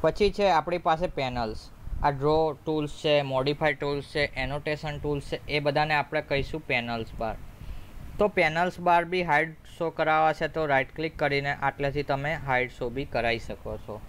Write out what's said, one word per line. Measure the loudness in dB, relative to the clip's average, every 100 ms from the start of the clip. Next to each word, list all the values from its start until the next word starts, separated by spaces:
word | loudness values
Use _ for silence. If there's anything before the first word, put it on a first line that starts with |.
પછી | 2 4 2
છે | 4 4
આપણી | 4 2 0
પાસે | 2 2 0
panels. | -2 -2 -2 -4 -6 -12 -12 -8 2
આ | 2
draw | 2 4 4 2 -2 -2
tools | -2 -2
છે, | -2 2 4
modify | 4 0 0 2 0
tools | 0 -2 -2 -4
છે, | -2 -2 -2
annotation | -4 -4 -4 -4 -4 -4
tools | -2 -4 -4
છે, | -8 -2
એ | 0
બધાને | 2 2 2
આપણે | 2 2 -4
કહીશું | 0 -2 0 -6 -2
panels | -2 0 -4 -4 -4
બાર. | -4 -6 -12 -14 -10 -10 -10 -12 -10 0
તો | 2
panels | 4 2 2 0 0
બાર | 4 4 4
બી | -2
હાઇડ | 2 2 2 -6 -18 -4
શો | -4
કરાવવા | 0 2 6 4
છે | 2 -2
તો | -2 2
right | 2 2 -4
click | -6 -2
કરીને | 0 0 0
આટલેથી | 0 -2 0 -2 -2
તમે | -2 -2 -2 -4
હાઇડ | 0 0 0
શો | -4 -4
બી | -4 -2
કરાવી | 0 0 0
શકો | -4 -10 -8 -10
છો. | -10 -12